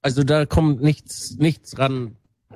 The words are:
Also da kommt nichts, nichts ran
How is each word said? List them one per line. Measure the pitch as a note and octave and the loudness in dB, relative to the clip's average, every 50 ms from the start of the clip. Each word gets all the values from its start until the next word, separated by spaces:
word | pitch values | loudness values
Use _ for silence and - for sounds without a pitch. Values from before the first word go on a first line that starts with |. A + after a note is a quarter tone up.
| - | -2
Also | C#3+ B2+ C3+ C#3+ | -2 0 0 2
da | C3 D3+ D#3 D3 | 2 2 0 0
kommt | C#3+ - - D#3+ D#3 C#3+ A#2+ C3 | 2 2 2 2 2 2 2 2
nichts, | D3+ D3+ - - - - - - - - | 0 0 0 -6 -18 -16 -14 -14 -14 -4
nichts | - D3 E3 D3+ - _ - - - | 0 0 0 0 -2 _ -18 -4 -2
ran | C3 C3+ C3 B2+ B2 A2 G#2 _ _ _ _ _ _ _ - | -2 -2 -2 -4 -8 -10 -12 _ _ _ _ _ _ _ -20